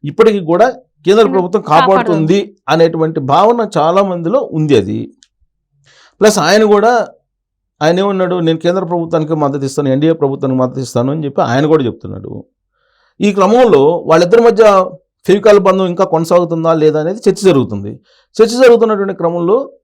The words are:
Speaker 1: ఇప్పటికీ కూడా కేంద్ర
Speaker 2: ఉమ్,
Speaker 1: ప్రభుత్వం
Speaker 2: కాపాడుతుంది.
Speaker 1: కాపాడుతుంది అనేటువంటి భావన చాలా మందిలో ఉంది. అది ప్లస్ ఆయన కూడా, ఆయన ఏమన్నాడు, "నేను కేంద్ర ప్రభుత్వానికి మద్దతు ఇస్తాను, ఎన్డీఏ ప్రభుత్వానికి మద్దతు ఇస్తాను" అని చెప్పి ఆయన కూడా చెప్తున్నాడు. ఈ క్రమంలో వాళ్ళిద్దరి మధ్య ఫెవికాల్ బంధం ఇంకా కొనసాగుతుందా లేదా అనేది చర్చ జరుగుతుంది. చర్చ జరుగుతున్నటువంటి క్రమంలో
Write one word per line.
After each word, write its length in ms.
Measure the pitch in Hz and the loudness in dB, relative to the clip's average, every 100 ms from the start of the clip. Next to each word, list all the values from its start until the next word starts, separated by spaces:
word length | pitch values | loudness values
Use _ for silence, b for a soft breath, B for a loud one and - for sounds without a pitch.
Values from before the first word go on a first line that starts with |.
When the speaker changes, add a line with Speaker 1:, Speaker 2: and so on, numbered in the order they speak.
Speaker 1:
ఇప్పటికీ 360 | 147 143 220 202 | -10 -2 -2 -2
కూడా 300 | 160 175 247 262 _ _ 170 | -4 0 -2 -4 _ _ -2
కేంద్ర 180 | 208 | 0
Speaker 2:
ఉమ్, 80 | 214 | 2
Speaker 1:
ప్రభుత్వం 300 | 190 175 202 | 0 -2 -6
Speaker 2:
కాపాడుతుంది. 320 | - 156 175 | 0 0 2
Speaker 1:
కాపాడుతుంది 600 | 190 220 160 156 202 - _ - | 0 0 -2 0 0 -2 _ -4
అనేటువంటి 500 | 156 165 165 160 156 | 0 0 0 -4 -4
భావన 500 | 131 147 208 240 214 165 | -2 2 2 0 -2 -2
చాలా 260 | 156 185 | 0 0
మందిలో 460 | 196 175 165 254 240 | -2 -4 -2 -2 -4
ఉంది. 260 | 156 151 127 | -4 0 0
అది 340 | 95 110 - _ _ _ _ _ _ _ b b b _ | 0 -8 -10 _ _ _ _ _ _ _ b b b _
ప్లస్ 200 | 208 202 | 0 2
ఆయన 240 | 156 208 | 0 2
కూడా, 440 | 214 208 214 240 180 _ _ _ _ _ _ _ | 2 2 2 0 -4 _ _ _ _ _ _ _
ఆయన 180 | 151 175 | -2 0
ఏమన్నాడు, 360 | 202 190 180 180 | -2 -2 -2 -2
"నేను 240 | 165 160 | -2 -2
కేంద్ర 240 | 175 185 | -2 -2
ప్రభుత్వానికి 520 | 175 175 165 165 151 160 | -4 -6 -4 -4 -2 -2
మద్దతు 300 | 143 143 135 | -2 -4 -6
ఇస్తాను, 240 | 135 143 | -4 -2
ఎన్డీఏ 220 | 131 156 | 0 0
ప్రభుత్వానికి 480 | 160 139 135 135 131 | 0 -2 -4 -4 -2
మద్దతు 200 | 127 131 | -2 -6
ఇస్తాను" 320 | 127 123 127 | -6 -4 -4
అని 140 | 156 143 | -4 -6
చెప్పి 160 | - | -4
ఆయన 240 | 123 123 151 | -2 0 2
కూడా 180 | 156 | 0
చెప్తున్నాడు. 600 | 120 - 98 98 98 104 - _ _ _ _ _ _ _ | 0 -8 -14 -14 -14 -16 -18 _ _ _ _ _ _ _
ఈ 100 | 208 | -2
క్రమంలో 720 | 196 196 240 247 147 139 170 - | 2 2 4 4 4 2 0 0
వాళ్ళిద్దరి 340 | 160 175 233 | 2 4 4
మధ్య 440 | 233 208 220 196 185 - _ _ - | 4 4 4 4 0 -8 _ _ 0
ఫెవికాల్ 320 | 202 208 202 | 2 4 4
బంధం 280 | 190 190 185 | 4 0 -2
ఇంకా 160 | 175 | -2
కొనసాగుతుందా 720 | 185 160 165 180 170 165 165 | -2 -2 0 0 0 -2 -2
లేదా 260 | 160 156 151 | 2 2 0
అనేది 200 | 156 208 208 | -4 -2 -2
చర్చ 160 | 185 190 | 0 2
జరుగుతుంది. 440 | 147 120 104 101 120 _ _ _ - | 2 -2 -8 -12 -16 _ _ _ 0
చర్చ 60 | 220 | 0
జరుగుతున్నటువంటి 680 | 240 254 233 220 208 196 | 4 4 4 2 -2 -4
క్రమంలో 580 | 190 170 175 170 226 277 _ | -4 -4 -2 -2 -2 -4 _